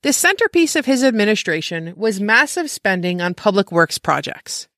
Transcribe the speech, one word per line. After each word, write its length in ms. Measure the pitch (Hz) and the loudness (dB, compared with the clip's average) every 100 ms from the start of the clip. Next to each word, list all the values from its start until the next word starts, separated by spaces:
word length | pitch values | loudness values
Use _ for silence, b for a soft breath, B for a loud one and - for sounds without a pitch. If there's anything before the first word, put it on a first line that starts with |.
The 120 | 285 | 0
centerpiece 600 | 277 339 381 453 349 320 320 | 2 2 2 2 2 2 0
of 120 | 262 | 0
his 160 | 269 | 2
administration 880 | 262 220 208 214 - 160 160 165 165 175 | 2 2 2 0 -2 -4 -4 -8 -10 -4
was 240 | 220 190 | -4 -2
massive 520 | 208 233 285 - 311 | 2 2 2 -2 -6
spending 500 | - 202 185 180 180 | -4 -2 0 -2 -2
on 140 | 175 180 | -4 0
public 360 | 214 196 196 | 0 2 0
works 280 | 170 165 - | 2 0 0
projects. 680 | - 139 151 - - - - | -2 -2 -2 -12 -12 -14 -14